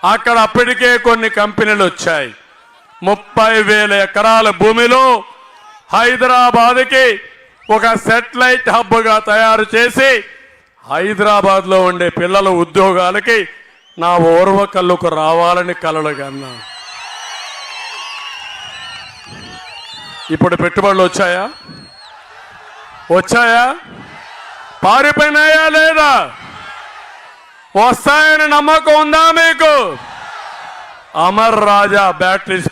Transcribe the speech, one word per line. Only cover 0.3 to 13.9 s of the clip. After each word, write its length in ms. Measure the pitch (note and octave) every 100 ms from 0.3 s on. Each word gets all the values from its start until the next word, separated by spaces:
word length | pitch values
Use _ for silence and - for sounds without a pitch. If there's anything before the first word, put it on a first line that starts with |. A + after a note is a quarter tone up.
| A#3 A3
అప్పటికే 440 | A3 A#3+ A#3+ B3 A#3+ A#3+
కొన్ని 220 | A#3 A3+ G#3+
కంపెనీలు 440 | G#3 G#3 G#3+ G#3 F#3+
వచ్చాయి. 400 | - F3+ D#3 C3 G#2+ _ _ _ _ _ -
ముప్పై 520 | F3+ G#3 - - A3 A3 G#3
వేల 240 | G#3+ G#3 G3+
ఎకరాల 440 | G3 G#3 A3 A3+ A3 F3+
భూమిలో 420 | G#3 A3+ A#3+ B3+ C4 A#3 F#3 - - - - - -
హైదరాబాద్కి 1120 | F#3+ A#3+ A#3+ B3+ B3 B3 A#3+ A#3 B3 C4 C4+ B3+ G3+ - - _ _ -
ఒక 160 | A3 A3+ A3 -
శాటిలైట్ 640 | A3+ A#3+ B3 B3+ B3+ A#3+ G#3+
హబ్‌గా 400 | G#3+ A3+ A3 A3 G#3+
తయారు 380 | G#3 A3+ A3 G#3+
చేసి, 380 | A3+ A#3+ B3 C4+ B3 - - - _ _ _ -
హైదరాబాద్లో 920 | C#3+ F#3+ G3+ G#3 G#3 G3 F#3+ F#3 F#3+ F3+
ఉండే 180 | F3+ F3 -
పిల్లల 280 | F3 G3 G3 F3+
ఉద్యోగాలకి 720 | E3+ D#3+ F#3+ F#3 F3+ G3 G#3 A#3 F3 - - _ _